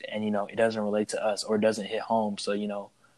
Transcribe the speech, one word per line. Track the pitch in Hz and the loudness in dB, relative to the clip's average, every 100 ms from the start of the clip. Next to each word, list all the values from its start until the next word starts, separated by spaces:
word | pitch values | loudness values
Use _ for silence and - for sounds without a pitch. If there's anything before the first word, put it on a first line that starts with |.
| - | -6
and, | 107 107 | -2 0
you | |
know, | 104 101 | 0 0
it | - | 2
doesn't | 113 110 | 2 2
relate | 104 104 107 | 0 0 0
to | - | 0
us | 107 101 | 0 0
or | - 107 | 0 4
it | |
doesn't | 110 104 98 | 4 2 -2
hit | 107 | -4
home. | - 113 104 101 | 0 0 0 -2
So, | - | -2
you | 104 104 | -2 -2
know, | 101 101 _ _ | -6 -8 _ _